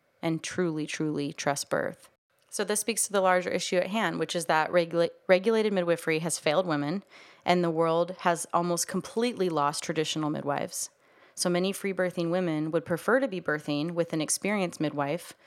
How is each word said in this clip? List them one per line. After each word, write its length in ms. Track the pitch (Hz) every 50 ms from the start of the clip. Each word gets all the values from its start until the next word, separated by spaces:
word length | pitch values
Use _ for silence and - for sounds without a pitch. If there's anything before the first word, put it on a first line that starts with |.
| _ _ _ _
and 200 | - 165 165 160
truly, 460 | - - - - 185 170 156 156 151 -
truly 460 | - - 160 156 151 151 143 143 160
trust 360 | - - 147 139 139 - -
birth. 380 | - - - - - - - - _ _ _ _ _ _ _ _
So 140 | - - 208
this 160 | 180 208 208
speaks 260 | - - 226 190 - -
to 40 |
the 80 | 202 202
larger 300 | 185 185 185 180 180 -
issue 260 | - 180 - - -
at 120 | 180 175 -
hand, 320 | 190 - 214 170 165 170
which 180 | 165 156 - 175
is 80 | 160
that 260 | - 170 156 156 -
regula-, 380 | - 180 170 165 165 170 170 165 - - _ -
regulated 460 | 185 185 190 226 226 220 214 214 208
midwifery 460 | 190 175 170 170 160 - - 160 156
has 200 | 160 165 151 -
failed 260 | - 160 147 170 190
women, 380 | 175 156 143 143 143 165 202 - _ - - - - - - -
and 180 | - 175 180
the 80 | 175 170
world 460 | 160 160 165 165 160 165 175 170 185 -
has 280 | - 185 170 165 - - -
almost 340 | 170 175 180 175 170 - -
completely 600 | - 190 - - - 220 233 247 226 165 190 180
lost 340 | 160 151 143 143 151 - -
traditional 460 | - 165 160 156 156 - 160 156 147
midwives. 600 | 151 143 135 143 143 139 - 180 - - - - _ _ _ _ _ _ - - _
So 160 | - - 185
many 220 | 175 175 180 190
free 220 | 190 - - 196 190
birthing 360 | 180 185 180 170 - 170 165
women 420 | 170 185 185 170 156 151 156 160
would 140 | 156 165 156
prefer 360 | - 175 160 - - 220 262
to 60 | 262 262
be 140 | 185 180
birthing 500 | 170 - 151 151 151 - 147 147 147 170
with 200 | 175 170 165 165
an 100 | - 160
experienced 600 | 151 143 - - - 190 208 208 185 170 - -
midwife, 520 | 156 147 139 147 143 139 151 175 - - - _ _